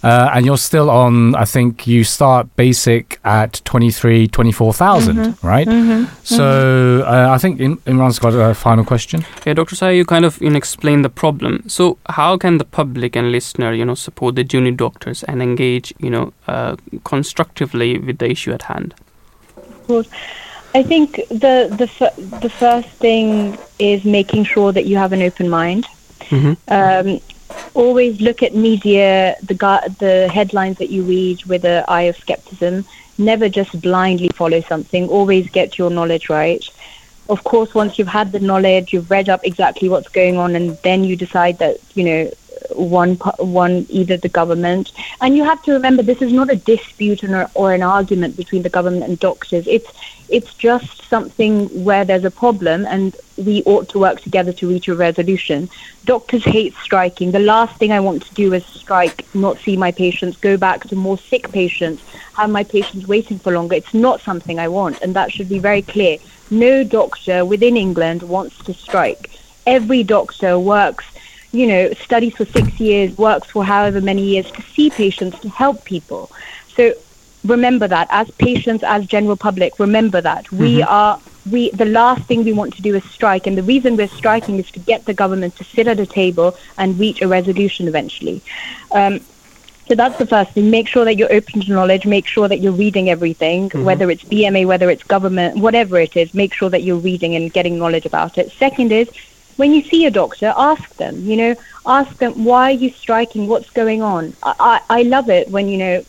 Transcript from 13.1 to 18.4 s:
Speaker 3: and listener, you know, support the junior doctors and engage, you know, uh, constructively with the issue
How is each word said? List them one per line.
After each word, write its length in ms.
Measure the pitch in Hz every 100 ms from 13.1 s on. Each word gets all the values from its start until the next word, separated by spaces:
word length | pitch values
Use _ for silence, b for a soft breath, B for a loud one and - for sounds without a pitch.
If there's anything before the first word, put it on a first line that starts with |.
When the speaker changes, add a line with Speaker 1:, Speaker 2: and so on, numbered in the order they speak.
| 120
Speaker 3:
and 160 | 120
listener, 420 | 120 - - 120
you 120 | 113 120
know, 80 |
support 400 | 123 - - 123 127
the 80 |
junior 280 | 127 135 127
doctors 500 | 127 117 - - 120 -
and 140 | 135
engage, 540 | 123 120 127 123 123 -
you 100 | -
know, 240 | 117 - - -
uh, 300 | 123 120 - - -
constructively 960 | - 139 147 - 160 - 135 120 117 123
with 180 | 135 123
the 140 | 120
issue 220 | 127